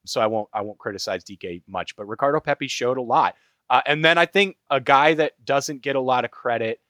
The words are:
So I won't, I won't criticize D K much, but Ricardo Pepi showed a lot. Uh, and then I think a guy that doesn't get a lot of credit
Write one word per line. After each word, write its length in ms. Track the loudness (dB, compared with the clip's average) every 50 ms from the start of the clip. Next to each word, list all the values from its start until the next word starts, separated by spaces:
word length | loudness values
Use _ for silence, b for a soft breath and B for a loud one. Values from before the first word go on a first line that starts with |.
| _
So 160 | -8 -2 0
I 60 | 0 0
won't, 200 | 0 -2 -4 -6 -8
I 80 | -8
won't 180 | -8 -8 -10 -12
criticize 460 | -10 -10 -10 -8 -6 -6 -6 -6 -8
D 100 | -12 -16
K 260 | -14 -12 -12 -12 -12 -14 -10
much, 300 | -8 -8 -8 -8 -10 -14
but 80 | -12
Ricardo 340 | -12 -6 -2 0 0 0 0
Pepi 300 | -2 -2 -4 -4 -4 -6
showed 280 | -6 -4 -2 -2 -2 -2
a 40 |
lot. 340 | -2 0 2 2 2 2 0 _ _ _ _ _ _ 0
Uh, 120 | 0 0 2
and 180 | 0 0 2 4
then 140 | 4 6 4
I 100 | 4 2
think 280 | 2 2 0 0 -2 _ _ -2
a 100 | -2 0
guy 340 | 4 4 4 6 6 6 4
that 180 | 4 2 -2 -2 _ _
doesn't 380 | -2 -2 0 -2 -2 -8 -8
get 160 | -6 -4 -2 0
a 40 |
lot 220 | 0 2 2 0 0
of 80 | -2
credit 480 | -6 -6 -4 -2 -2 0 -2 -4 -6 -8 _ _